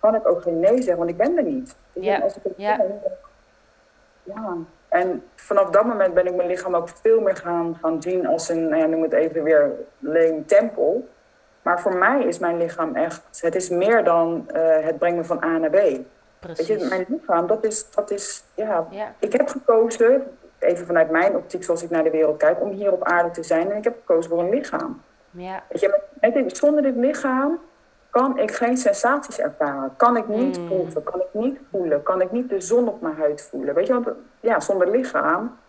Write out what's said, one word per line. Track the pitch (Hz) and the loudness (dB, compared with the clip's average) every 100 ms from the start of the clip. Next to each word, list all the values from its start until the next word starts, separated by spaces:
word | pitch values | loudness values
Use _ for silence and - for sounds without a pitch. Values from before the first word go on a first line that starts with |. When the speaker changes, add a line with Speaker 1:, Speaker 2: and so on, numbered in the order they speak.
Speaker 1:
kan | - | 2
ik | 220 208 | 2 0
ook | 175 | 0
geen | 175 165 | 0 0
nee | 190 247 | 2 2
zeggen, | 214 170 | 0 -2
want | 170 | -2
ik | 170 | 0
ben | 240 339 | 0 2
er | |
niet. | 208 131 127 - _ | 0 -4 -8 -18 _
Weet | - | -6
je, | 190 | -2
Speaker 2:
Ja. | 196 | 0
Speaker 1:
als | 202 - | -2 -4
ik | |
er | 196 185 | -10 -6
Speaker 2:
Ja. | 208 214 | -2 0
Speaker 1:
ben, | 190 208 - - - _ _ _ _ _ _ _ _ _ | -2 -2 -8 -10 -18 _ _ _ _ _ _ _ _ _
ja. | - 208 214 175 165 _ _ | -16 -12 -8 -8 -10 _ _
En | 175 185 175 - | 0 0 -4 -10
vanaf | - - 202 190 | -20 0 2 4
dat | 190 | 4
moment | 226 214 190 | 2 2 2
ben | 170 180 | 2 0
ik | |
mijn | 180 175 | 0 -2
lichaam | 180 185 180 | -2 -2 -2
ook | 165 | -4
veel | - 220 151 | -2 2 4
meer | 147 - | 2 -2
gaan, | 170 170 170 165 | -4 -4 -4 -4
gaan | 160 160 | -4 -2
zien | 175 185 - | -2 -2 0
als | 165 - | -2 0
een, | 165 160 | -2 0
nou | 156 | 2
ja, | 160 | 2
noem | 160 | 2
het | 160 | 2
even | - 160 160 | 2 2 0
weer, | 151 151 143 - - _ | 4 4 4 0 -12 _
leem | - 160 165 156 151 | -2 2 2 2 4
tempel. | 202 220 - 147 214 - _ _ _ _ _ | 4 4 0 0 0 -4 _ _ _ _ _
Maar | - 175 | 0 0
voor | 202 185 | 0 2
mij | 196 277 | 2 4
is | 202 170 | 0 0
mijn | 175 175 | -2 -2
lichaam | 170 - 156 127 | -2 -2 -4 -2
echt, | 165 - _ - | -4 -4 _ -4
het | 170 | -2
is | 175 185 | -2 -2
meer | 175 196 233 | 0 4 4
dan, | 175 170 165 170 - | 4 4 2 -2 -4
eh, | - 165 156 | 0 4 4
het | 156 156 | 2 0
brengen | 175 175 165 | 0 -2 -2
van | 170 | -2
A | 165 165 | -2 0
naar | 160 | 2
B. | 185 196 135 - _ _ _ | 4 2 0 -8 _ _ _
Speaker 2:
Precies. | 170 165 - | -16 -6 -2
Speaker 1:
Weet | 208 | -2
je, | 294 | -2
mijn | 185 185 | -4 -4
lichaam, | 294 - 170 175 | -8 -2 0 2
dat | 220 | 0
is, | 220 214 - | 0 -4 -4
dat | - 202 | -6 -4
is, | 202 - - _ | -6 -8 -10 _
ja, | - 214 180 - | -8 -4 -2 -4
Speaker 2:
Ja. | 196 214 - | -8 -12 -6
Speaker 1:
ik | 208 | -2
heb | 254 285 | 0 -2
gekozen, | 269 - 226 226 - 233 269 - - - _ | -2 2 4 4 4 4 4 0 -14 -20 _
even | - 175 175 | -2 -2 0
vanuit | 170 160 | 2 2
mijn | 160 180 - | 4 2 0
optiek | - 180 | -6 -10
zoals | - 165 | -4 -4
ik | 170 | -2
naar | 165 | 0
de | 160 | 0
wereld | 156 156 151 | 2 0 4
kijk, | 151 175 | 2 2
om | 202 | -2
hier | 196 202 | -2 0
op | 185 | 0
aarde | - 175 170 | 2 0 0
te | 170 | -4
zijn. | 160 165 185 | -2 0 0
En | 208 | -2
ik | |
heb | 214 233 - | -4 -6 0
gekozen | 165 165 | 0 2
voor | 170 | -2
een | 175 | 0
lichaam. | 247 - 175 - - _ _ _ | -2 -2 -6 -6 -10 _ _ _
Speaker 2:
Ja. | 175 180 190 - | -16 -12 -12 -10
Speaker 1:
Weet | - | 0
je, | - | 2
met, | 605 605 - | 2 0 0
met | 226 254 | 2 2
dit, | 262 - | -2 2
zonder | 294 302 | 2 4
dit | 277 233 | 0 2
lichaam | 254 302 277 254 285 330 - _ _ _ _ | 0 0 -2 0 0 -4 -8 _ _ _ _
kan | 240 269 254 | 0 0 0
ik | 214 | -2
geen | - 240 254 | 0 -2 0
sensaties | - - 240 285 285 - | 0 0 0 -2 -4 -6
ervaren. | - - 147 139 135 - | -6 -4 -4 -4 -8 2
Kan | 233 233 | 2 2
ik | 220 | -2
niet | 214 269 175 | -2 -2 -2
Speaker 2:
Hmm. | 170 | -4
Speaker 1:
proeven, | 185 170 165 | -4 -2 -6
kan | - 180 | -6 -6
ik | 180 | -6
niet | 214 240 269 - | -4 -4 -6 -8
voelen, | 196 170 147 | -4 -2 -2
kan | - 190 | 0 -2
ik | 185 | 0
niet | 226 247 | -2 -4
de | 196 | -6
zon | 185 240 233 | 0 0 0
op | 202 | -4
mijn | 170 156 | -8 -2
huid | 151 147 | -2 -2
voelen. | - - 143 | -8 -8 -2
Weet | 151 214 | -2 0
je, | |
want, | 247 233 - - _ | 0 -2 -8 -14 _
ja, | 226 208 | 0 0
zonder | - 190 180 | 0 0 2
lichaam | 226 254 - 156 170 233 - | 2 0 -2 0 0 -4 -12